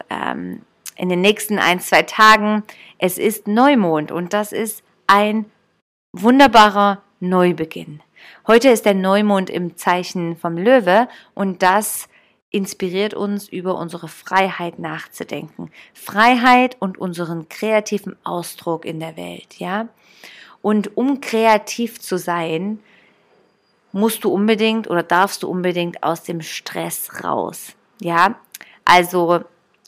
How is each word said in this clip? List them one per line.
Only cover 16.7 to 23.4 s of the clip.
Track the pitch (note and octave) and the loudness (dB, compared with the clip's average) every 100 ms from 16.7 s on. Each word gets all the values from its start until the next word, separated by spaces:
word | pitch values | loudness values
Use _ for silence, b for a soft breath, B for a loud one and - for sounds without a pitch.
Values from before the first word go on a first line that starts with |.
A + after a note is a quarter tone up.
| - | -2
und | F#3+ F#3 | -8 -6
unseren | F#3 E3+ E3 E3 D#3 | -8 -6 -8 -8 -10
kreativen | - G#3+ G#3+ G#3+ G3+ - - | -8 -2 0 0 -6 -8 -14
Ausdruck | F3 F3 E3+ - F3 E3 - | -8 -8 -8 -10 -8 -8 -8
in | D#3+ | -12
der | D#3+ D#3+ | -12 -12
Welt, | F3 F3 - - | -14 -16 -18 -14
ja? | F3+ G3+ A#3 B B B B B B B | -8 -8 -8 B B B B B B B
Und | G#3 G#3+ - - | -2 0 -2 -2
um | C4 C4+ | -2 -2
kreativ | - A3 A3+ G#3+ G#3+ - A#3 - | -4 0 4 2 0 -6 -8 -8
zu | - F3+ | -6 -6
sein, | F3+ E3+ D#3+ D#3+ G3 G#3+ b b b b b b | -4 -4 -4 -4 -6 -8 b b b b b b